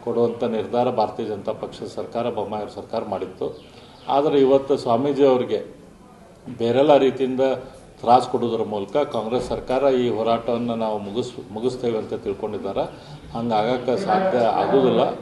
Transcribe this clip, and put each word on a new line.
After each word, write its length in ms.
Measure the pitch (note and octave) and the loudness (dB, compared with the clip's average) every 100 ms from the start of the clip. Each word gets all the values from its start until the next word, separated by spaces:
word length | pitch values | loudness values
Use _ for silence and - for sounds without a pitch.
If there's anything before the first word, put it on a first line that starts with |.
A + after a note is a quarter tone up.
ಕೊಡುವಂಥ 400 | - A2+ A#2 - | -4 0 0 0
ನಿರ್ಧಾರ 460 | A#2+ A2 G2 A#2+ B2 | -2 -2 -2 0 0
ಭಾರತೀಯ 360 | A2+ G#2+ - A2 | 0 -2 -2 -6
ಜನತಾ 260 | G#2 G#2 | -6 -6
ಪಕ್ಷದ 340 | A2 G#2 - G#2 | -8 -8 -10 -12
ಸರ್ಕಾರ, 440 | - F#2 A#2 A#2 | -10 -8 -4 -4
ಬೊಮ್ಮಾಯಿ 460 | G#2+ G2 G#2+ G2+ - | -4 -6 -6 -8 -12
ಸರ್ಕಾರ 280 | - A2+ | -8 -8
ಮಾಡಿತ್ತು. 580 | G#2+ F#2+ F#2 - - - - - - - - | -4 -6 -6 -6 -8 -8 -18 -20 -20 -20 -2
ಆದರೆ 340 | C3 D3+ C#3+ | 0 4 4
ಇವತ್ತು 360 | C3 C#3 C3+ C3+ | 6 4 4 -2
ಸ್ವಾಮೀಜಿ 480 | B2+ A2+ C#3+ C3 C#3 | 2 0 0 4 4
ಅವ್ರಿಗೆ 500 | B2+ A2 G#2+ - - - - - - - - - A#2+ | 4 2 -4 -6 -16 -20 -20 -20 -20 -20 -20 -16 -4
ಬೇರೆಲ್ಲ 400 | A#2 B2 D3+ C#3+ | 0 4 8 8
ರೀತಿಯಿಂದ 440 | C3+ B2 C3 B2+ C3+ B2+ - - - - | 6 2 -2 2 0 0 -8 -18 -20 -6
ತ್ರಾಸು 280 | A2 B2+ B2+ | 4 4 6
ಕೊಡೋದ್ರ 340 | B2+ A#2 A2+ | -2 0 -2
ಮೂಲಕ 340 | G#2 G#2 G2 D3 | -2 -4 -2 -2
ಕಾಂಗ್ರೆಸ್ 500 | C#3+ A#2 A2 B2 - | -2 -2 -2 -4 -2
ಸರ್ಕಾರ 460 | - - B2+ C#3 | -6 -2 2 4
ಈ 160 | B2+ A#2+ | 4 2
ಹೋರಾಟವನ್ನು 680 | G#2+ A2 A#2 B2+ A#2 A#2+ A2+ | 0 0 0 0 -2 -2 -2
ನಾವು 220 | A2 G#2+ | -2 -4
ಮುಗಿಸ್-, 560 | G2+ G#2+ B2 - F#2+ | -4 -6 -6 -8 -12
ಮುಗಿಸ್ತೇವೆ 440 | G#2+ B2 B2 A#2+ A2+ | -4 -4 -2 -4 -4
ಅಂತ 160 | A2+ | -4
ತಿಳ್ಕೊಂಡಿದ್ದಾರೆ. 680 | G#2+ A2 G2 G#2+ G2+ F#2+ G2+ E3+ - - - - | -8 -6 -6 -6 -6 -6 -4 -6 -8 -18 -20 -12
ಹಂಗೆ 200 | A#2 A#2+ | -6 -2
ಆಗಕ್ಕೆ 440 | A2 A2 B2+ - A#2 | 0 2 0 0 -2
ಸಾಧ್ಯ 400 | - G#2+ - B2 | 0 2 2 2
ಆಗೋದಿಲ್ಲ. 640 | A2+ - G2+ C3+ C3 A2+ C3+ - | 2 2 2 4 4 4 2 0